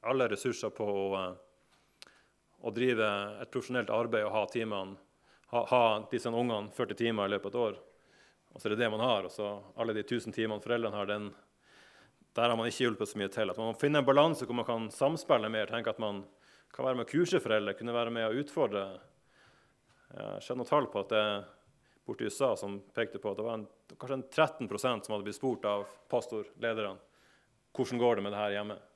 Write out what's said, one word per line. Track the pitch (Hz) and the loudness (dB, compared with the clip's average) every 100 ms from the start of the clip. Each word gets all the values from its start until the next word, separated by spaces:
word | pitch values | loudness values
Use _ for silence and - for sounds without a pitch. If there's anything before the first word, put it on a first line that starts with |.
alle | 110 131 120 | 0 2 2
ressurser | 104 131 117 110 | 0 -2 -2 -6
på | - | -4
å, | 107 101 98 98 | -2 0 0 -2
eh, | 92 92 - _ _ _ _ _ - _ _ _ _ _ | -4 -8 -18 _ _ _ _ _ -20 _ _ _ _ _
å | 120 | -8
drive | 107 127 113 107 101 101 104 | 0 2 4 2 2 -4 -10
et | - | -8
profesjonelt | 123 113 127 113 | -8 -2 -2 0
arbeid | 113 117 113 107 | 0 2 0 0
og | |
ha | 107 101 | 0 0
timene, | 117 113 101 95 98 _ _ _ _ _ | -2 -2 -4 -6 -12 _ _ _ _ _
ha, | 120 | -2
ha | - 123 117 107 110 | 4 6 6 4 0
disse | 120 120 | -4 -2
ungene | 117 120 110 104 | 0 0 -2 -4
førti | - 117 | -4 -4
timer | 104 117 110 98 | 0 0 2 0
i | |
løpet | 101 98 | 0 -2
av | |
et | 117 113 | 0 0
år. | 101 - _ _ _ - _ _ | -2 -16 _ _ _ -20 _ _
Og | - | -6
så | 110 | -2
er | |
det | 107 | 2
det | 117 | 2
man | 107 | 2
har, | 123 110 90 | 2 2 0
og | |
så | - 104 101 101 - | -4 -6 -6 -12 -6
alle | 113 | -2
de | 107 | -2
tusen | 104 117 113 | -2 -4 -4
timene | 110 110 107 | -4 -2 -2
foreldrene | 104 120 113 104 | 0 0 0 -2
har, | 101 | -2
den, | 104 104 - _ _ _ - - - - _ _ | -2 -4 -12 _ _ _ -20 -20 -20 -20 _ _
der | - 120 | 2 2
har | 113 | 4
man | 117 | 0
ikke | - | 2
hjulpet | 123 107 104 | 2 2 -4
så | 107 | -2
mye | 98 | -4
til. | - 104 | 0 -2
At | 92 | 0
man | 113 | -4
må | 113 | 0
finne | 143 147 | 4 4
en | 135 | 8
balanse | 139 156 151 120 | 8 8 4 -2
hvor | 120 | -2
man | 113 | -2
kan | 117 110 | -2 -4
samspille | - 139 160 - 131 110 | 0 2 2 4 4 4
mer, | 110 101 | -2 -2
tenke | 117 113 | -2 -4
at | 110 | -2
man | 110 101 98 _ - - _ | -4 -4 -10 _ -20 -20 _
kan | - 131 | -4 -2
være | 127 | -2
med | 113 | 0
å | |
kurse | 151 170 185 | 0 4 2
foreldre, | - 110 101 98 | 4 2 2 -4
kunne | 117 | -2
være | 120 117 | -2 0
med | 117 113 | 0 -2
å | 117 | -2
utfordre. | 143 - 127 101 98 92 - _ _ _ - _ _ _ _ _ _ | -4 0 0 0 -6 -10 -18 _ _ _ -20 _ _ _ _ _ _
Jeg | - - - | -12 -10 -10
ser | - 123 | -8 -6
noen | 120 | 2
tall | 151 127 | 2 2
på | 101 | -4
at | 98 | 0
det, | 110 107 101 101 - _ _ _ _ - | 2 2 0 -8 -20 _ _ _ _ -12
borte | 113 | -6
i | 110 | -6
U | |
S | - | 0
A, | 135 104 | 0 0
som | 101 101 - - | -4 -8 -8 -4
pekte | 113 - | -4 -4
på | 107 | -6
at | 98 | -4
det | 113 | -4
var | 113 | -6
en, | 104 _ _ | -10 _ _
kanskje | - 127 135 | -16 -8 -6
en | - | -4
tretten | - 139 - 113 | 2 2 2 -6
prosent | 104 127 113 | -2 0 -2
som | - | -2
hadde | 107 101 | -4 -4
blitt | 101 | -4
spurt | 135 120 104 | -2 -2 0
av | 101 101 - _ | -2 -2 -12 _
pastorlederne, | 123 - 110 104 - 117 110 104 95 _ _ _ _ _ _ _ - | -2 -2 -8 -8 -4 -2 -2 -4 -6 _ _ _ _ _ _ _ -4
"Hvordan | 123 123 | -2 4
går | 120 113 | 4 4
det | 101 | 0
med | |
det | 101 | -2
her | 104 101 | -2 -2
hjemme?" | 104 98 - | -4 -8 -14